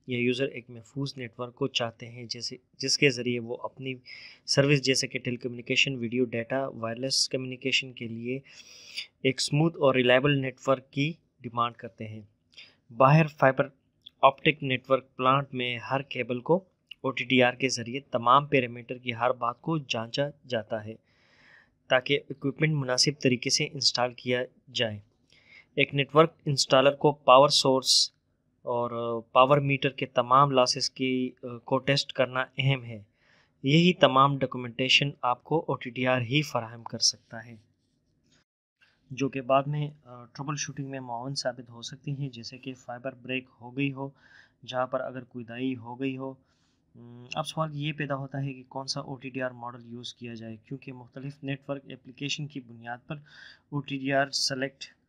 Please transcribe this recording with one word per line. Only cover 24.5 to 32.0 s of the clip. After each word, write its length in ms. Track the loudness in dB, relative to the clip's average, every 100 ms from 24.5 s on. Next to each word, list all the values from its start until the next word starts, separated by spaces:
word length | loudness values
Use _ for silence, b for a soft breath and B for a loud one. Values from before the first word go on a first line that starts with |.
| _ _
जाए। 320 | -4 -4 -4 -14 _ _ b b b b 0
एक 160 | 0
नेटवर्क 420 | 0 2 6 4 2 -4
इंस्टॉलर 460 | -2 4 6 6
को 180 | 4 2
पावर 360 | 4 8 10 10
सोर्स 640 | 6 2 2 2 2 2 _ _ _ _ _ -4
और 240 | -4 -2 -4 -4 -4 2
पावर 260 | 6 8 6
मीटर 320 | 4 0 0
के 140 | -2 -2
तमाम 440 | 0 6 6 8
लॉसेस 380 | 6 4 2 -4
की, 400 | -4 -2 0 -2
अ, 60 | -8
को 340 | -14 -14 -2 0
टेस्ट 340 | 2 0